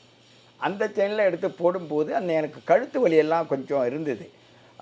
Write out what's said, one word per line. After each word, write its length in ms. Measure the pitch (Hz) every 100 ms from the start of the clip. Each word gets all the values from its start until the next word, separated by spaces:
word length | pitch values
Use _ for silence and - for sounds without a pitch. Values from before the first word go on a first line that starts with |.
| - _ - - - -
அந்த 320 | 147 202 214
செயின்ல 280 | 208 196 214
எடுத்து 340 | 196 170 185
போடும்போது 640 | - 175 185 156 151 151
அந்த 180 | - 185
எனக்கு 280 | 160 151 -
கழுத்து 440 | - 190 262 277 208
வலியெல்லாம் 380 | 160 151 165 160
கொஞ்சம் 400 | 135 127 143 120
இருந்தது. 440 | 147 156 107 85 - - - - -